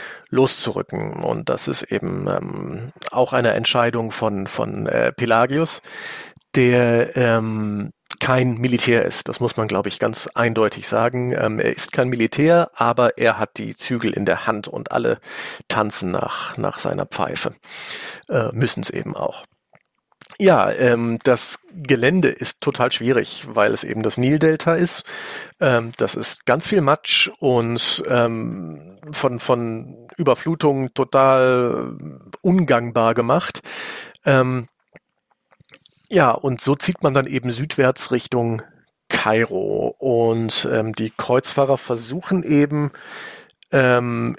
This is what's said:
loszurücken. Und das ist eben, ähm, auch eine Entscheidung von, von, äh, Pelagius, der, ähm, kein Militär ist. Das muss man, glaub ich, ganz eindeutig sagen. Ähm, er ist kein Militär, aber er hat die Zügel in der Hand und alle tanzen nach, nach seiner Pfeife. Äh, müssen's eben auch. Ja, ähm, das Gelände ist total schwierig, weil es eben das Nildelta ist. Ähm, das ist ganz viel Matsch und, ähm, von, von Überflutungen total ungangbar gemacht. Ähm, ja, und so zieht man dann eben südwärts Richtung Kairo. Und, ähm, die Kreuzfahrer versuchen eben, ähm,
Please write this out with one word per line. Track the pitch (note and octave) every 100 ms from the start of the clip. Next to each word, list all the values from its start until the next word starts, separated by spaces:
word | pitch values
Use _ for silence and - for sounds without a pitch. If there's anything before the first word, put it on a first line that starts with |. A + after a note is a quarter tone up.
| - - -
loszurücken. | B2+ C3 - - - - - G#1 -
Und | G1+ A1+ -
das | - -
ist | C2
eben, | - G2+ B1+ F#2+ F#2+
ähm, | F#2+ F#2 G2 C2+ F2+ B2 - -
auch | B2+ B2
eine | B2+ A#2+ G#2+
Entscheidung | A2+ A#2+ A#2 A#2 A2+
von, | - A2 G2 F#2+
von, | - A2 G2+ G#2+
äh, | - -
Pelagius, | - A#2 A2+ B2+ C#3+ E3 - - - - - - - _ C3+
der, | B2 B2 A#2+ A#2 A#2+ B2+
ähm, | A#2+ A2+ A2 A2 G#2+ G#2 G#2 - - -
kein | - B2+ B2+
Militär | A#2 B2 A#2+ - A2+
ist. | - - -
Das | -
muss | A#2+ -
man, | G#2+
glaub | F#2+ G2+
ich, | -
ganz | A2+ G#2+ -
eindeutig | - A#2 A2 G#2 - -
sagen. | A2 A#2+ B2+ B2
Ähm, | - A2 G#2+
er | A#2 -
ist | -
kein | - B2+
Militär, | A#2+ A#2 - D#3 E3+ E3
aber | - A#2 B2 A#2+ -
er | A#2 A2
hat | G#2+ -
die | G#2+ -
Zügel | - B2 A2
in | F#2+
der | G2 F2+ -
Hand | G#2 -
und | A#2 -
alle | B2 A#2+ A#2 - - - - -
tanzen | A2+ G#2+ - F#2
nach, | - - - - -
nach | G2+ -
seiner | - F#2+ F#2+
Pfeife. | - - - - - - - - - - - -
Äh, | D3 A2
müssen's | A2 A#2+ - -
eben | - -
auch. | - - - - _ _ _ _ _ _ - - -
Ja, | F#3+ C#3 G2
ähm, | G#2+ B2 A#2 A#2 A#2
das | C3 A#2+ - - _
Gelände | F#3+ C3 B2+ B2+ F#3 C3+
ist | - - -
total | D3 - A#2+
schwierig, | - A#2 B2 - - -
weil | A2 G#2
es | A2
eben | - A2
das | A2 -
Nildelta | B2+ D3+ D#3+ D#3 E3 E3
ist. | F3 - - - - - - -
Ähm, | D3 A#2+ A#2 -
das | A2 A2+
ist | A2 - -
ganz | B2 -
viel | G3+
Matsch | C3+ D#3 - - - -
und, | C3 B2 A2+ A#2 - - D3+
ähm, | B2 A#2 A2+ A#2 G2 E2 D2 D#2+ F#2+ D3+
von, | D3+ C3+ A#2+
von | - A#2+ A#2 A2+ C3 A2+ A#2+ -
Überflutungen | D3+ D3+ D#3+ D#3+ D3+ C3+ C3
total | - C3 C3+ C3+ C3 B2+ B2+ A#2+ - B1 - D3+ - - -
ungangbar | F#3+ F#3+ D3 A#2+ A#2+ A#2 A2+ A#2
gemacht. | A#2 D#3 - - - - - - - -
Ähm, | D3 C3+ B2+ B2+ A#2+ _ _ - _ _ _ _ _ _ _ - - _ -
ja, | F#3 C3
und | - C#3 A#2+
so | - C#3
zieht | - F3+
man | D3+
dann | C3+ C3+
eben | C3 B2
südwärts | A#2 D3+ - C3 - -
Richtung | B2 - B2 A#2 A2+ - _ _ _ -
Kairo. | - G#2+ A2 A2+ F#2 G1+ G#2+ - -
Und, | C3 A#2 A#2 A2+ A2+ - -
ähm, | A2+ A2
die | A2 A2
Kreuzfahrer | - - B2 - - C3+ C3+
versuchen | - A#2 A#2 D#3+ - F#3
eben, | - D3 D3 D3 D3 - - - - - - _ -
ähm, | C#3 B2+ B2 A#2+ A#2 A#2